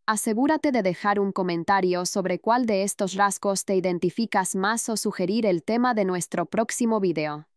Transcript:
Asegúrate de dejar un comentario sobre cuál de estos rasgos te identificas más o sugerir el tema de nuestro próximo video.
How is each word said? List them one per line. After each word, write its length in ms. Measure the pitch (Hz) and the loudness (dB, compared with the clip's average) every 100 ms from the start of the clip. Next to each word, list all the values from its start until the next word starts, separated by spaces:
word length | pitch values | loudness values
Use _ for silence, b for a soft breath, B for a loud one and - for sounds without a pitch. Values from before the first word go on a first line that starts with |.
| - | -4
Asegúrate 640 | 214 233 214 277 311 302 | 0 0 2 2 2 2
de 100 | 247 | 2
dejar 360 | 185 170 202 202 | 0 0 0 0
un 140 | 196 | 0
comentario 720 | 190 180 170 165 196 185 180 180 | -2 -2 -2 2 2 2 0 -2
sobre 340 | 208 180 180 | -2 -2 -2
cuál 260 | 220 247 226 | 2 2 2
de 160 | 196 | 0
estos 320 | 196 - 196 | 0 -2 -4
rasgos 500 | 190 202 - 202 190 | 2 0 2 -2 -2
te 120 | - 190 | 0 0
identificas 800 | 180 175 175 - 226 202 185 | 0 0 0 0 -2 0 0
más 340 | 190 196 226 - | -2 -2 -2 -2
o 80 | 214 | -2
sugerir 500 | 214 - 180 220 220 | -4 -2 -2 0 2
el 160 | 175 | 0
tema 320 | - 233 247 | 0 0 2
de 100 | 214 | 2
nuestro 420 | 190 180 - 175 170 | 0 0 -2 -4 -2
próximo 540 | 208 226 - 233 220 | -2 -2 0 0 2
video. 480 | 190 156 151 147 - | 0 0 -4 -6 -14